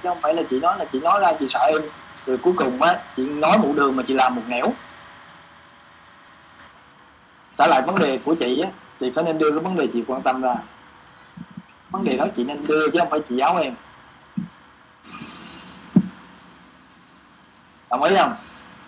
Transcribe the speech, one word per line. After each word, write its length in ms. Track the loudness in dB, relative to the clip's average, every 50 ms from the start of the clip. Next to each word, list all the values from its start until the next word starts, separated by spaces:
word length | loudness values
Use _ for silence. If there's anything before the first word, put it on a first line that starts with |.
| -6
chứ 60 | -6
không 120 | -4 -2
phải 140 | 0 0 0
là 80 | 0 -2 -2
chị 100 | -2 0
nói 180 | 0 0 0 0
là 60 | -4
chị 160 | -6 -6 -2
nói 200 | 2 2 4 4
ra 120 | 4 2 2 2
chị 60 | -2 -4
sợ 200 | 0 2 2 2 2
em. 100 | 2 -2 -6 -12 -18 -20 -20 -20 -12 -6
Rồi 120 | -4 -4 0
cuối 140 | 2 2 2
cùng 260 | 2 0 -2 0 2 2
á, 160 | 2 2 2 -2 -8 -6
chị 80 | -6 -4
nói 320 | -4 -2 0 2 4 4 4
một 140 | 4 2 2
đường 200 | 2 2 2 2
mà 60 | 0 -2 0
chị 60 | 2
làm 200 | 2 2 2 2
một 80 | -2 -4 -6
nẻo. 240 | -4 -2 -2 -2 -4 -4 -10 -20 -20 -20 -20 -20 -20 -20 -20 -20 -20 -20 -20 -20 -20 -20 -20 -20 -20 -20 -20 -20 -20 -20 -20 -20 -20 -20 -20 -20 -20 -20 -20 -20 -20 -20 -20 -20 -20 -20 -20 -20 -20 -20 -20 -20 -20 -20 -20 _ -20 -20 -20 -16 0 2
Trở 80 | 4
lại 160 | 4 4 4 2
vấn 160 | 0 0 0
đề 200 | 0 0 0 -2 -2
của 100 | -2 -2
chị 260 | 0 0 0 0 -2
á, 100 | -2 -4 -6 -12 -20 -20 -10 -6
chị 120 | -6 -4 -2
phải 100 | -2 -2
nên 140 | -2 0 0
đưa 120 | 0 0
cái 80 | 0 0
vấn 160 | -2 -2 -2
đề 100 | -2 -2 -2 -2
chị 120 | -4 -4
quan 160 | -4 -6 -2 -2
tâm 200 | -2 -2 0 0
ra. 120 | -2 -2 -2 -6 -12 -20 -20 -20 -20 -20 -20 -20 -20 -20 -20 -20 -20 -20 -20 -20 -18 -18 -20 -20 -20 -20 -20 -14 -10
Vấn 140 | -8 -4 -2
đề 120 | -2 0
đó 100 | 0 0 -2 -2
chị 80 | -4 -4
nên 220 | -4 -6 -6 -2
đưa 240 | 0 0 2 2 2
chứ 80 | 2 0
không 120 | 0 0
phải 100 | 0 -4 -4 -4
chị 80 | -2
giấu 200 | 0 2 2 2
em. 180 | 0 -2 -4 -6 -10 -18 -20 -20 -20 -20 -20 -20 -20 -20 -12 -10 -10 -10 -10 -14 -20 -20 -20 -20 _ -20 -20 -20 _ _ -20 -20 -18 -18 -18 -18 -20 -20 -20 -20 -20 -20 -20 -20 -20 -20 0 2 2 2 2 -4 -16 -20 -20 -20 -20 -20 -20 -20 -20 -20 -20 -20 -20 -20 -20 -20 -20 _ _ -20 -20 -20 _ -20 -20 -20 _ _ _ _ _ _ _ _ _
Đồng 120 | -2 0 2
ý 140 | 2 4 4
không? 140 | 4 2 0 -6 -14 -20 -20 -20 -20 -20 -20 -20 -20